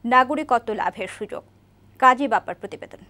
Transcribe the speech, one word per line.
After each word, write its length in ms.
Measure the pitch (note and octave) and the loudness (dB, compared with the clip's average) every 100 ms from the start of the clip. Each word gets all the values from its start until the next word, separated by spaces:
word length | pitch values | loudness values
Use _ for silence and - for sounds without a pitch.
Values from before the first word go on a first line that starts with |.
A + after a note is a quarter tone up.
| A#3+ | 4
নাগরিকত্ব 640 | B3+ B3+ D4+ D4+ A#3+ - G#3+ | 4 4 -2 0 -2 -2 -4
লাভের 280 | - G3+ F#3 - | -4 -6 -12 -10
সুযোগ। 260 | G#3 - - _ _ _ _ _ | -12 -12 -16 _ _ _ _ _
কাজী 260 | B3+ B3+ C#4 | 4 4 0
বাপ্পার 340 | G#3+ - F3 | -2 -4 -14
প্রতিবেদন। 400 | G3+ D3+ - - | -14 -16 -18 -20